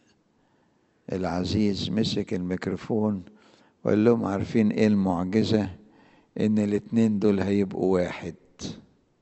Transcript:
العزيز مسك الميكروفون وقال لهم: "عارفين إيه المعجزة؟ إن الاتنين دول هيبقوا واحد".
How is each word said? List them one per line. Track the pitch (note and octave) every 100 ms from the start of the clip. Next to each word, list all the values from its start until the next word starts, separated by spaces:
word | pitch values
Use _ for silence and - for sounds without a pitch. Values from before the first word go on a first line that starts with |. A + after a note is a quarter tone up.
| _ _ _ _ _ _ _ _ _ _ -
العزيز | F#2 F2+ F2 F2+ G2+ G#2 F#2+ F#2+
مسك | G2+ A2 G#2 G2
الميكروفون | F#2+ F2+ F2+ F#2+ F#2 - A2+ G#2+ G2 F2 - _ _ _ _
وقال | A#2+ G#2
لهم: | A2 A#2
"عارفين | G2 G2 G2 A#2 G#2+
إيه | - A2
المعجزة؟ | G2+ F#2+ F2 F#2 A2 G2+ A2 F#2+ F2+ - _ - _ _ -
إن | G#2+ G#2+
الاتنين | G2+ G2+ - A#2 A2+ G#2
دول | G#2+ G2
هيبقوا | F#2 G2+ G2 - F#2
واحد". | F#2 F2 - E2+ - _ - - - - _ _ _